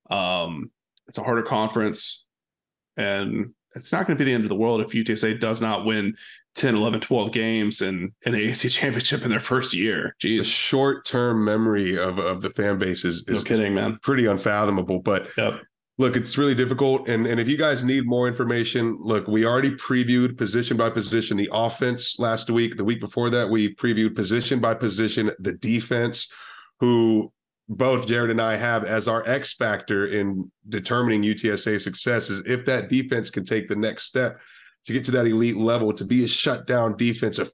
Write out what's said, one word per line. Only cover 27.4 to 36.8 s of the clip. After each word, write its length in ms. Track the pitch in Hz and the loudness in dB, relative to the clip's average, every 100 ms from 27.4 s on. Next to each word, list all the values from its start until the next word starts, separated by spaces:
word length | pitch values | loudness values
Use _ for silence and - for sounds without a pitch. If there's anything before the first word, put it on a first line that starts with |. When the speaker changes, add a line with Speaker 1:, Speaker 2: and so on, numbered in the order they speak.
| _ _ - | _ _ -10
Speaker 2:
both 380 | 95 127 127 113 | -2 2 2 0
Jared 220 | 117 120 | 0 2
and 120 | 113 | 0
I 140 | 113 107 | 0 0
have 260 | 120 117 | 0 0
as 240 | 98 110 117 | 0 -2 0
our 200 | 113 113 | -2 0
X 260 | 135 135 | -2 -4
factor 540 | - 117 101 - 104 98 | -4 -2 -2 -2 -2 0
in 440 | 104 98 95 90 _ 104 | 0 -2 -4 -8 _ -10
determining 540 | 107 92 120 120 107 | -8 -2 0 2 2
U 100 | 104 | 2
T 160 | 104 110 | 0 0
S 160 | 101 - | 0 -2
A 140 | 104 | -2
success 500 | 98 92 - 117 107 | -4 -4 -2 -2 -2
is 160 | 98 98 | -6 -2
if 180 | 127 123 | -2 0
that 240 | 127 98 | -2 0
defense 400 | 127 131 120 101 | -2 0 -2 -2
can 120 | - | -6
take 240 | 95 110 - | -2 -2 -2
the 80 | 104 | -2
next 280 | 107 - | -2 -4
step 360 | - 131 120 - - - - _ - | -4 -2 -2 -4 -20 -20 -20 _ -4
to 80 | |
get 100 | 120 123 | -4 0
to 60 | |
that 140 | 127 117 | 2 4
elite 320 | 110 120 104 | 4 2 2
level, 340 | 113 120 110 | 2 2 0
to 140 | 107 98 | -2 0
be 180 | 123 | 2
a 40 | 120 | 2
shutdown 680 | - - 123 - 123 | 0 -2 -2 -2 0